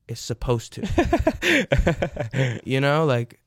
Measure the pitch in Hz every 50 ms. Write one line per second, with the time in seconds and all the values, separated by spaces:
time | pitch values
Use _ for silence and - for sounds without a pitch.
0 | _ - 113 - - - 113 - - 131 120 113 - - - - 220 185 - 311
1 | 285 - 339 - - 320 - - - 359 330 277 208 - 135 - - 170 151 -
2 | 175 147 - - 117 110 - 131 135 123 113 - - 117 131 135 143 143 147 160
3 | 160 147 123 120 120 - - _ _